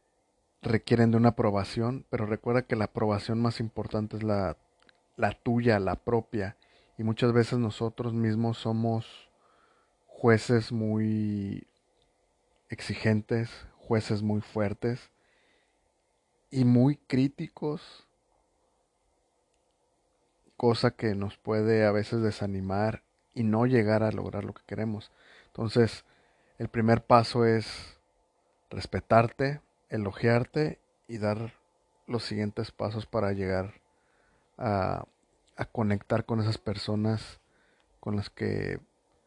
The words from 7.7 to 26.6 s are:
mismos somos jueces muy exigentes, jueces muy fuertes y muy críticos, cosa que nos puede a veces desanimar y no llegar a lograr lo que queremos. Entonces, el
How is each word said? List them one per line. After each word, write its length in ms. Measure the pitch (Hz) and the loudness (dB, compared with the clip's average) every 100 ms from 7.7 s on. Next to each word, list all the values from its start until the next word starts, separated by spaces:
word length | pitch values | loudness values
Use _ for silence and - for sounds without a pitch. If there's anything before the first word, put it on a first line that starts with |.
| - 113 - 120 | -2 -6 -4 -4
mismos 440 | 113 113 110 117 113 | 0 0 0 -2 -2
somos 720 | 110 113 113 113 - - - _ _ _ _ _ _ _ _ | -2 -2 0 -2 -4 -16 -20 _ _ _ _ _ _ _ _
jueces 640 | - 120 110 - 120 110 | 0 4 4 4 0 0
muy 960 | 117 110 107 110 110 107 104 98 101 - _ _ _ _ _ _ _ _ _ _ | -4 -2 0 0 0 -2 -4 -6 -8 -12 _ _ _ _ _ _ _ _ _ _
exigentes, 960 | 117 - 101 110 107 - 117 117 - - _ | -12 -8 -2 0 0 0 -4 -4 -10 -20 _
jueces 460 | - 113 - 104 | -2 -2 0 -2
muy 180 | 107 107 | -2 -4
fuertes 720 | - 110 101 104 120 120 - _ _ _ _ _ _ _ _ _ _ _ _ _ _ | -4 -4 -4 -2 -4 -6 -10 _ _ _ _ _ _ _ _ _ _ _ _ _ _
y 160 | 131 123 | 2 4
muy 320 | 123 135 143 | 6 6 2
críticos, 1120 | - 127 135 - 156 - 151 151 - - _ _ _ _ _ _ _ _ _ _ _ _ _ _ _ _ _ _ _ _ _ _ _ _ _ - | -2 0 0 -2 -12 -8 -8 -6 -12 -20 _ _ _ _ _ _ _ _ _ _ _ _ _ _ _ _ _ _ _ _ _ _ _ _ _ 0
cosa 340 | 120 113 120 | 2 4 0
que 240 | - 113 | 0 -2
nos 240 | 98 98 - | -2 -6 -8
puede 480 | - 107 107 110 107 | -2 0 4 4 4
a 60 | |
veces 320 | 104 101 117 | 2 0 0
desanimar 800 | 110 - 101 98 95 98 110 113 _ _ _ 127 | 0 -2 -6 -4 -2 0 -2 -4 _ _ _ -2
y 80 | |
no 240 | 110 107 127 | 0 2 4
llegar 340 | 123 104 107 | 4 4 2
a 100 | 110 | 2
lograr 320 | 104 92 101 | -2 -6 -6
lo 120 | 101 - | -8 -12
que 80 | - | -10
queremos. 460 | 104 110 104 - _ - - _ | -6 -4 -6 -10 _ -20 -20 _
Entonces, 580 | - 113 123 113 - - _ _ _ _ | -6 0 2 2 0 -18 _ _ _ _
el 120 | - | -12